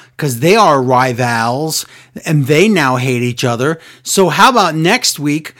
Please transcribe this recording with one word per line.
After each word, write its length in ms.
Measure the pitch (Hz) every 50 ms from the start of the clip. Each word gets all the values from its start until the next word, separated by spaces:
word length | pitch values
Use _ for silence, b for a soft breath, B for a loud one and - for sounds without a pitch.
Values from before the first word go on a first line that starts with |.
| b b b -
'cause 220 | 156 143 120 117
they 160 | 135 170 214
are 260 | 226 208 165 143 135
rivals 1040 | 127 127 127 123 127 131 120 117 127 120 120 113 113 120 123 139 156 160 151 - - B B B B B B - -
and 200 | 175 156 147 135
they 220 | 123 151 156 196 220
now 280 | 208 170 143 131 127
hate 260 | 123 127 135 123 120
each 220 | 120 123 120 - -
other. 340 | 123 117 113 127 151 160 160 B B B B
So 260 | B - - 202 185 165
how 220 | 143 175 214 262
about 240 | 254 226 190 170 156
next 440 | 156 160 180 226 247 - - - -
week 360 | 143 147 147 160 156 - b